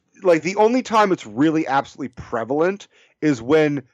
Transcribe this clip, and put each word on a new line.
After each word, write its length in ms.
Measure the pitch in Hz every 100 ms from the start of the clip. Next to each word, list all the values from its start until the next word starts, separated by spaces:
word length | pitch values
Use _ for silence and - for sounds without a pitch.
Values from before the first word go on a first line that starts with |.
| _ _
like, 180 | 185 170
the 120 | 170 202
only 240 | 214 254
time 300 | - 220 208
it's 120 | 170 113
really 400 | 107 156 160 156
absolutely 420 | 135 131 - 131
prevalent 800 | - - 120 113 147 175 196 - _ _ _
is 200 | 156 131
when 420 | 117 156 151 143 135